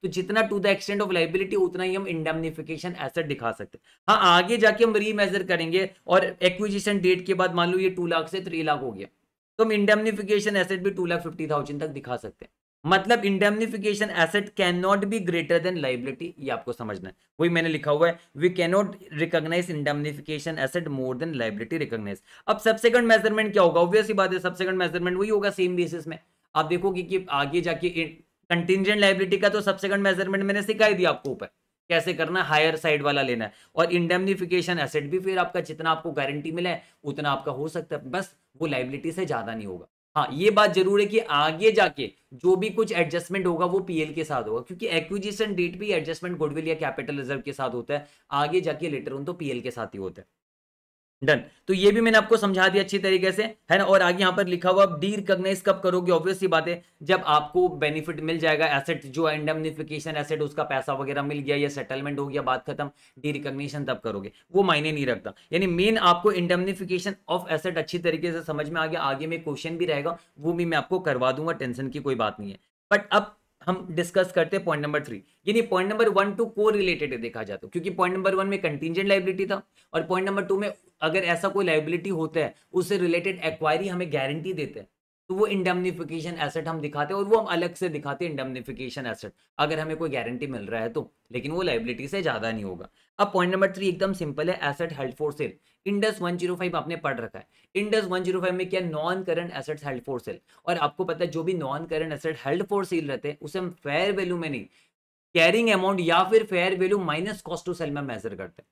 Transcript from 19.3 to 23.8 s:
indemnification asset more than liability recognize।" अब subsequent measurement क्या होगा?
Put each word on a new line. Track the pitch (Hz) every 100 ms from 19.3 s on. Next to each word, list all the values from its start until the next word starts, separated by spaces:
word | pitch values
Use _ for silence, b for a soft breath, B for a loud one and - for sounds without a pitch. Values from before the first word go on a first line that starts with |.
| 165 156 170 180
indemnification | 156 147 147 151 143 143 151 156 156 135
asset | - 156
more | 139 131 127
than | 160
liability | 147 113 104 113 165
recognize।" | 147 113 104 98 _ B -
अब | 214
subsequent | 226 220 240 240 233
measurement | 220 214 214 214
क्या | 202
होगा? | 175 156